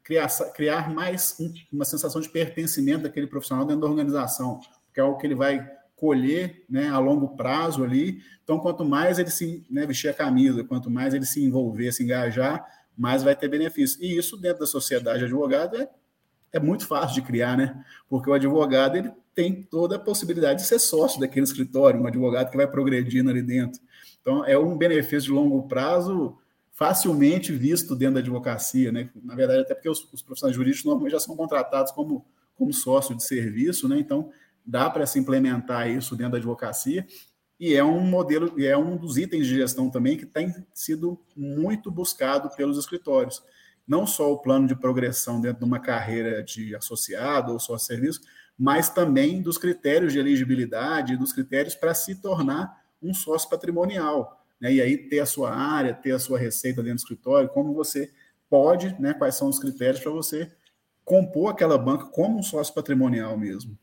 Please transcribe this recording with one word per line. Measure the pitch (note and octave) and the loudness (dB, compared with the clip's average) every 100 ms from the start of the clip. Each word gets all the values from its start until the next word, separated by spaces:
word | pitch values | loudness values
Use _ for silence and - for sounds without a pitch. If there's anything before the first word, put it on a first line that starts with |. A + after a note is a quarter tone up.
criar, | - D#3+ C#3+ - - | -2 0 0 -2 -4
criar | - D3+ D#3+ D#3+ | -2 -2 0 -2
mais | D#3+ F3+ F3+ - - | -4 -4 -2 -4 -4
um, | E3 E3 - | -8 -10 -10
uma | C#3+ | -6
sensação | C#3+ D3+ D#3+ D#3+ | -4 -4 -4 -6
de | D#3 | -4
pertencimento | E3+ D#3+ E3 D#3+ D#3 C#3 D#3 | -2 -4 -4 -4 -2 0 0
daquele | D3 C#3+ C#3+ | -2 -6 -6
profissional | C#3 - C3 | -6 -6 -2
dentro | D3 D3+ | 0 0
da | D3+ | 0
organização, | D3+ C#3+ C#3+ B2 - B2+ - - _ _ | 0 0 -2 -2 -4 -6 -8 -12 _ _
que | - | 0
é | |
algo | C3+ C#3 | 0 0
que | D3 | -2
ele | |
vai | C3 C#3 C3+ - - _ - | 0 0 0 -4 -18 _ -2
colher, | D#3 C3+ B2+ D#3+ F3+ - - | 2 4 2 0 -2 -8 -6
né, | C3 D3 | -2 0
a | C3+ | 2
longo | C3 C#3+ C#3 - | 4 2 0 -2
prazo | B2+ C#3+ E3 C#3 | -2 0 0 0
ali. | B2+ C3 F3 F#3 - - | 0 2 0 -4 -12 -12
Então, | - D#3+ | -4 -2
quanto | F3+ E3+ | 0 -2
mais | D#3 C#3 F3 F3+ | 0 2 2 2
ele | F3 | 0
se, | - E3+ E3 - | -2 -4 -6 -6
né, | C3+ | -4
vestir | D3 B2+ D3 | -2 -2 -2
a | |
camisa, | C#3 D3 B2+ C3+ A#2+ | 0 2 4 4 4
quanto | A#2 B2+ B2 | -2 -4 -2
mais | A#2+ C3+ | -2 0
ele | C#3 | -2
se | C3+ D3 | -2 0
envolver, | C#3 B2+ A#2+ G#2+ A#2+ | 2 2 0 -2 -2
se | A#2 | -2
engajar, | A#2+ B2 A#2+ A2+ C3+ D#3+ - - _ - | -2 0 0 0 0 -2 -8 -20 _ -4
mais | B2 C3+ | 0 2
vai | C3+ | 4
ter | C#3 D3 | 2 2
benefício. | D3 D#3+ - C4+ F3 | 0 -2 0 0 0
E | F3+ E3+ | -4 -2
isso, | F3 G#3 | -4 -4
dentro | F3+ F3 | -4 -2
da | D3 | -2
sociedade | C#3 - B2+ A#2+ A#2+ | -4 -2 -2 0 -2
de | |
advogado, | B2 C3 C#3+ C#3 F3 A#3 | 0 0 0 0 0 -4
é, | C4+ _ _ _ _ _ _ | -6 _ _ _ _ _ _
é | D#3+ | -2
muito | D3+ C#4+ - | 0 0 -2
fácil | C#3+ C#3+ | -2 -2
de | - | -2
criar, | C3 A#2 A#2+ B2+ | -2 0 0 2
né? | C3+ - - - - | 0 -2 -18 -20 -6
Porque | C3 C3 | -4 2
o | |
advogado, | C#3 C#3 D#3 D3 C3 C3+ E3+ | 2 4 2 4 4 4 2
ele | A3+ - _ | -4 -10 _
tem | - F3 F#3+ | -2 0 -2
toda | - D#3+ F3 G3 | -4 -2 -2 -2
a | |
possibilidade | - G3+ E3+ E3+ D3+ C#3 | -4 -4 -2 0 2 2
de | - | 2
ser | A#3 | 2
sócio | - D#3+ E3+ C#3+ | 4 4 2 2
daquele | C3 C3 | -2 0
escritório, | C3+ - B2+ C3 C#3 A#2+ | 0 0 -2 6 6 6
um | B2 | 0
advogado | A#2+ B2+ A#2+ B2+ | 0 0 2 0
que | C3+ | 0
vai | C#3 | 0
progredindo | C#3 C3+ B2+ B2 B2+ C3 | 2 0 0 0 2 2
ali | B2 | 2
dentro. | A#2+ B2+ A#2 - _ - - - | 0 0 -2 -6 _ -20 -20 -10
Então, | - C#3 | -2 0
é | C#3 C#3 | 4 4
um | D#3+ E3 | 4 2
benefício | E3+ D#3 - D3 C3+ | 2 2 0 -2 0
de | |
longo | C#3 D3 C3+ C3+ | 2 4 2 0
prazo | B2+ C#3 F3 F3+ F#3 D#3 - _ _ _ | -2 0 0 0 -2 -4 -6 _ _ _
facilmente | - D#3 F#3 F#3+ D3+ C#3+ F#3 F#3 | -2 0 2 2 6 6 4 0
visto | C#3+ C3 E3+ - B2+ | 0 2 0 0 0
dentro | C3 C3+ | 2 2
da | |
advocacia, | B2 B2 B2 A2 - C3 B2+ | 0 -4 -4 -4 -2 2 2
né? | A#2 B2 G#2+ | 0 -6 -12
Na | B2 | -8
verdade, | B2 C3 C3 | 0 2 4
até | C3 | 2
porque | C3+ D#3+ | -2 -4
os, | D#3 - | -4 -6
os | - | -16
profissionais | - - C#3 | -16 -4 -2
jurídicos | B2 B2+ - | 2 2 0
normalmente | D3+ D3 - | 0 0 0
já | D3+ | -2
são | - | -2
contratados | D#3+ D#3+ D3 B2+ C3+ C3+ | -6 -2 0 0 0 -2
como, | - D3+ C3+ - _ _ | -2 -4 -4 -8 _ _
como | - B3 | -4 -2
sócio | C3+ - C3+ C3+ A#2 | -2 2 2 2 -4
de | |
serviço, | - B2+ A2+ G#2+ D3+ F3 C3 | -4 -2 -2 0 0 0 0
né? | C#3+ | 0
Então, | G#3 - D#3 - _ _ | 0 -2 -4 -10 _ _
dá | - B2 C#3+ | -6 0 0
pra | D#3 C#3 | 0 -2
se | C#3 | 0
implementar | C3+ C3+ C3 B2 B2 A#2+ A#2 | 2 2 2 0 -2 -2 -2
isso | B2 B2 | -2 -4
dentro | A#2+ B2 | -6 -4
da | A#2+ | -2
advocacia, | A#2 A#2 A2+ G2+ C3 F3 F#3 - - _ _ - | -4 -6 -6 -6 -4 -4 -6 -14 -20 _ _ -8
e | E3+ | 2
é | C#3 | 4
um | D3 E3+ | 4 4
modelo, | F#3 F3+ D#3 D3+ E3+ D#3 | 2 2 2 0 0 0
e | C3+ | 2
é | C#3 | 2
um | D#3+ F3+ | 2 -2
dos | E3 B2 | -4 -2
itens | F#3 D#3+ C3+ | -2 0 0
de | |
gestão | C3 B2+ B2+ C3 | 2 0 0 -2
também | B2 B2+ D#3 | 0 0 0
que | - | -4
tem | D3+ F3+ F3+ - | -6 -4 -6 -12
sido | - - D#3 E3+ F3 _ D3 | -10 -6 -4 -4 -6 _ -10
muito | C#3+ C#3+ F3+ G#3+ G3+ | -6 -2 -2 -2 -6
buscado | E3+ F3+ - C3 C#3+ D3 - | -6 -6 -2 0 0 -2 -4
pelos | C#3 C#3+ | -2 -2
escritórios. | C#3 F3 - C3+ A#2+ - _ _ _ _ - | -4 -8 0 2 2 -4 _ _ _ _ -2
Não | D#3 | 0
só | G3 - D3 | 0 0 0
o | C#3+ | 2
plano | C3 C3+ C3+ | 2 4 4
de | |
progressão | B2+ B2+ B2+ B2 A#2 - A#2+ | 2 0 0 0 -2 -4 -2
dentro | A#2 A#2+ | -2 -2
de | |
uma | A#2+ B2 | -2 -2
carreira | B2+ A2+ G#2 A2+ A2+ G#2+ | -2 -4 -2 -4 -2 -4
de | - A2 A2 | -6 -10 -10
associado | G#2 - A2+ - G#2 C3 C#3+ B2 | -10 -8 -6 -6 -4 -2 -2 -2
ou | A#2 | -4
sócio | - A2+ - | -6 -6 -6
de | |
serviço, | A#2 C#3 D#3+ _ - - - | -2 -2 -4 _ -20 -16 -2
mas | C3+ C#3+ E3 | 2 2 2
também | - E3+ C3+ C#3+ F#3 | 2 4 4 4 2
dos | E3+ E3 | -2 -2
critérios | F3+ F3 C#3+ D#3 F3 | -2 0 2 2 4
de | C#3 | 2
elegibilidade, | C#3 C#3 C3 B2+ A#2 A2 C3+ D#3 B2+ B2+ | 4 2 2 0 0 -2 -2 -2 0 -2
dos | C3+ | -2
critérios | - C3 C3+ C#3+ - | -4 -2 0 -2 0
pra | D#3+ | 0
se | E3 - F#3+ | 0 -4 -6
tornar | G3 F3+ C3+ D3 F#3 - _ _ | -4 0 0 -2 -4 -10 _ _
um | E3 | -6
sócio | F#3 - D#3+ - | -4 -2 -2 0
patrimonial, | E3 F3+ E3+ F3+ G3 D3+ D3 A2 - _ - | -4 -2 0 0 0 -2 -2 -4 -8 _ -6
né? | B2 | 2
E | C3+ | 4
aí | B2 C#3+ | 4 2
ter | - D3 | 0 0
a | C#3+ | 0
sua | - C3 | -2 -2
área, | B2 C#3 D3+ C3 | -2 -2 0 0
ter | A2+ C3 | -2 -2
a | C3 | -2
sua | C3 B2+ | 0 -2
receita | A#2+ - C3 B2+ | -2 -2 -4 -2
dentro | A#2 A#2+ | -2 -4
do | |
escritório, | - A2 B2+ C#3 C3+ | -6 -8 2 2 4
como | C#3 D3 | 0 -2
você | D3+ D3+ - C#3+ _ _ _ - | -2 -4 -4 -8 _ _ _ 2
pode, | C#3+ D3 F3 F#3 F#3 | 6 6 4 0 -4
né? | C#3 | -4
Quais | D3 C#3 C3 | 0 -2 0
são | C#3 | -2
os | C#3 | -2
critérios | C3+ C3 B2 C3+ | -4 -2 0 0
pra | D#3 | -2
você | D#3 D#3 D#3 E3 _ _ _ _ _ | -6 -4 -6 -8 _ _ _ _ _
compor | - F#3 F3+ D3+ G3 | 4 4 4 2 0
aquela | G3+ E3 C#3+ | 2 4 4
banca | A#2+ C#3+ - | 2 -2 -2
como | - F#3+ A3 | 0 0 0
um | |
sócio | F#3+ - C#3+ | -2 -4 -4
patrimonial | - C#3+ C3+ C3 A#2+ A2 A2 | -4 0 2 2 0 -4 -6
mesmo. | G#2 F#2+ A#2+ G2+ | -6 -8 -12 -18